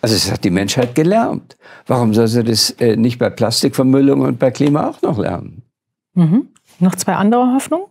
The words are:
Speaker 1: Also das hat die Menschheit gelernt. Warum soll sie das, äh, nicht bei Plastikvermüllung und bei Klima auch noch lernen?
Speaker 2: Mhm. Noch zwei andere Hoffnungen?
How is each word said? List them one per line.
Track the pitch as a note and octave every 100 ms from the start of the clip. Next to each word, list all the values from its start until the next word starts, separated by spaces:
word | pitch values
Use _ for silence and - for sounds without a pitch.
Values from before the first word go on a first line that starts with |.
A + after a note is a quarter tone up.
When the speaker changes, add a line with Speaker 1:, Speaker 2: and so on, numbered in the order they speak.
Speaker 1:
Also | A#2
das | G#2+ -
hat | A#2
die | G#2
Menschheit | F2+ G2+ - A#2+
gelernt. | C#3 D#3+ G#3+ A#3 - - - - - _
Warum | A#2+ A#2
soll | G#2+ A2+
sie | A#2
das, | A#2 A2+ -
äh, | - A#2+ A2
nicht | A#2+ A#2+
bei | A2
Plastikvermüllung | - A2 A#2 C#3+ - C3 C3+ C#3 C#3
und | C3+ B2
bei | C3
Klima | A#2+ D3 D3 C4+
auch | D#4+
noch | - G#2+
lernen? | - F2+ - D#2+ - _ _ _ _
Speaker 2:
Mhm. | - E3 G3+ F4 _ _ _
Noch | F3+ -
zwei | - F3+
andere | G3+ A#3 B3+
Hoffnungen? | C4 - D#4 G4